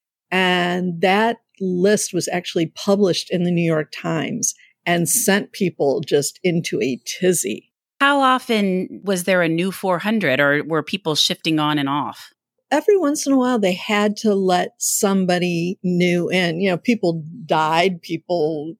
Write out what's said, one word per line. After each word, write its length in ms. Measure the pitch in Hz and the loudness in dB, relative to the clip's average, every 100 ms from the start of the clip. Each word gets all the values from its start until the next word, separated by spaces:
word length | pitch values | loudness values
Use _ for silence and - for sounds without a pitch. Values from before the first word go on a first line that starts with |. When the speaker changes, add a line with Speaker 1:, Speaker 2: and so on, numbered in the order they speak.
| _ _ - | _ _ -4
Speaker 1:
And 720 | 185 185 180 175 180 180 170 | 0 2 0 0 -2 -4 -2
that 360 | 185 196 226 233 _ - | 0 2 0 -2 _ -8
list 540 | 190 180 196 208 - | -4 0 2 2 0
was 140 | 175 - | -4 -4
actually 400 | 175 - 185 165 | -6 -4 -4 -4
published 680 | - - 202 196 160 - | -4 0 2 2 0 -2
in 100 | 175 | -2
the 80 | 175 | 0
New 140 | 175 165 | 2 2
York 260 | 156 151 | 0 -4
Times 640 | - 175 165 - - - - _ _ - | -8 -4 -4 -4 -4 -6 -8 _ _ -2
and 240 | 175 165 | 0 0
sent 440 | - - 196 - | 0 2 0 0
people 480 | - 185 - 139 131 | -4 -4 0 0 0
just 380 | - 143 143 - | 0 0 0 -2
into 360 | 185 165 - - | 0 0 -2 -2
a 200 | 120 123 | -2 -4
tizzy. 640 | - - 185 170 - 107 _ _ _ - | -8 -2 0 0 -2 -8 _ _ _ 0
Speaker 2:
How 220 | 277 285 | 2 4
often 800 | 262 254 - 220 202 185 - 95 | 2 2 0 0 0 0 -4 -8
was 220 | 185 185 180 | -4 -2 2
there 160 | 185 | 2
a 80 | 165 | 2
new 240 | 165 185 | 0 -2
four 260 | 175 190 170 | -2 -2 -2
hundred, 400 | 202 220 156 131 | 0 0 2 2
or 240 | 143 147 | 2 2
were 200 | 143 160 | 0 -2
people 320 | 143 180 160 147 | -4 -6 -4 -2
shifting 440 | - 175 170 156 | -2 -2 -2 0
on 180 | 151 151 | 0 0
and 120 | 139 | 0
off? 420 | 143 120 - - _ _ _ - | -2 -4 -10 -20 _ _ _ -2
Speaker 1:
Every 260 | 277 - 392 | 0 2 2
once 280 | 285 302 277 | 2 -2 0
in 80 | |
a 40 | 269 | 2
while, 220 | 247 247 | 2 2
they 140 | 190 | 0
had 440 | 185 - 208 208 208 | 0 -2 0 0 0
to 160 | 214 | 0
let 400 | 196 185 180 - - | 2 2 0 0 -6
somebody 1000 | - - 202 196 180 180 180 170 175 196 | -4 0 2 2 2 0 0 0 -2 -2
new 460 | 180 175 180 175 165 | -2 2 2 2 0
in. 300 | 180 175 165 | 0 0 0
You 120 | 196 | 0
know, 60 | 170 | 0
people 460 | - 233 175 165 156 175 160 | 0 0 0 -2 -8 -12 -2
died, 560 | 160 156 165 190 175 | 0 2 4 2 0
people, 760 | - 165 - 175 156 156 156 | -8 -8 -4 -2 0 -2 -8